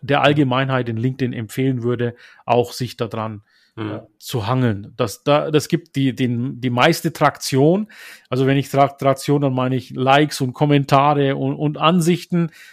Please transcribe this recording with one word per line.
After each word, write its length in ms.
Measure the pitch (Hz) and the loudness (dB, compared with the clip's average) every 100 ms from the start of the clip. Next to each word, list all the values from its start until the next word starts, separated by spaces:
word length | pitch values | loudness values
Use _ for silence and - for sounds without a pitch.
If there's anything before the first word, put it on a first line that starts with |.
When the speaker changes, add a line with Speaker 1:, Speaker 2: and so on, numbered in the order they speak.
Speaker 1:
der 200 | 123 139 | -2 2
Allgemeinheit 680 | 135 151 131 127 135 127 120 | 4 2 2 0 0 -2 -2
in 80 | 113 | -4
LinkedIn 360 | 127 131 123 | -4 -2 -4
empfehlen 520 | 120 107 - 135 127 | -4 -8 -4 -2 -2
würde, 320 | 120 120 120 - - _ - | -2 -2 -4 -8 -18 _ 0
auch 260 | 120 120 | 2 2
sich 240 | - 120 - | -4 -8 -6
daran, 460 | 113 113 110 104 - _ _ - | -8 -6 -8 -10 -18 _ _ -10
Speaker 2:
Mhm. 140 | 107 | -8
Speaker 1:
äh, 100 | 110 113 _ | -10 -14 _
zu 300 | - 123 104 | -8 -6 -2
hangeln. 440 | 131 123 101 104 - | 0 0 -2 -6 -6
Das, 260 | 117 - | -6 -4
da, 300 | 147 147 151 | 0 0 2
das 160 | 151 - | -2 0
gibt 260 | 165 - | -4 -4
die, 200 | 139 135 117 | -2 -2 0
den, 440 | 123 117 131 127 | -2 -2 -4 -6
die 100 | 127 | -2
meiste 420 | 123 156 160 165 | 4 4 4 -2
Traktion. 760 | - 147 - - 131 151 190 214 - - - _ | 0 0 0 -2 2 4 2 -2 -12 -20 -20 _
Also 180 | 131 131 | 0 2
wenn 80 | 139 | 0
ich 100 | 135 | 0
tra-, 260 | 139 139 - | 2 2 2
Traktion, 420 | 135 135 - 143 | 0 0 0 0
dann 100 | 143 | 0
meine 220 | 127 127 127 | -2 -2 -4
ich 140 | - | -6
Likes 500 | 131 131 143 151 - | -4 2 4 2 -2
und 120 | 131 | -6
Kommentare 840 | - 151 143 139 139 143 147 139 139 | 0 2 2 4 2 4 2 0 -2
und, 180 | 135 | -4
und 220 | 143 151 147 | -4 -4 0
Ansichten 720 | 156 180 160 170 - 175 165 - - | 2 2 2 0 -2 -2 -2 -6 -20